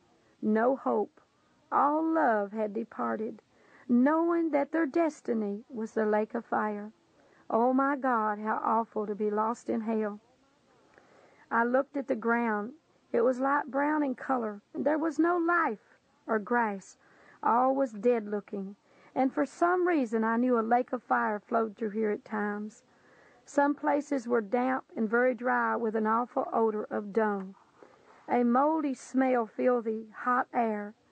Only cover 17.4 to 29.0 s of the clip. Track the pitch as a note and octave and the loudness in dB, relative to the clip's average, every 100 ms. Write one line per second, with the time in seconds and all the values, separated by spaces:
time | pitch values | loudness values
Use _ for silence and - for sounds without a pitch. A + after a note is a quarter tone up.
17.4 | G#3 A#3 C4 C4+ C4 G#3+ A#3+ A#3 G#3 G#3 | 2 4 4 2 0 2 2 2 0 -6
18.4 | - G3+ F#3+ G#3 _ _ - - C4+ D4+ | -6 -8 -8 -12 _ _ -8 0 0 0
19.4 | C#4 - F4 F4+ F4 D#4+ A3 A3+ A3 A3+ | -4 0 0 2 2 2 0 0 0 0
20.4 | B3+ A#3 A3 A#3+ B3+ B3 - B3 A3+ G#3 | 2 2 2 0 0 -8 -2 0 0 -4
21.4 | - A#3 A3 G3 A3 G#3+ G#3+ G#3 - G#3+ | -2 -2 -2 -4 -6 -2 -2 -2 -6 -4
22.4 | G#3 G#3 G#3+ - _ _ _ - - - | -4 -4 -10 -14 _ _ _ -20 -20 -20
23.4 | - C#4+ C#4+ D4 D4+ D4 - C#4 A#3 A#3+ | -2 2 2 2 0 -2 -2 -4 0 -2
24.4 | G3 B3 B3+ C4 _ D4+ G#3+ A#3 B3+ A#3+ | 0 -2 0 -2 _ -4 0 2 2 0
25.4 | B3 B3 A3+ A3+ A3+ A3 G#3+ A3+ B3 C4 | -2 0 0 -2 -2 0 0 0 0 -4
26.4 | - A#3 A3 G#3+ - A3 G#3 A3 G#3+ G3 | -2 2 2 0 -4 -6 -2 0 0 0
27.4 | F#3+ - _ _ - - - - - A#3+ | -6 -14 _ _ -20 -20 -20 -20 -2 2
28.4 | A#3+ B3 D4 D#4+ C#4+ B3 | 4 4 4 2 -2 -6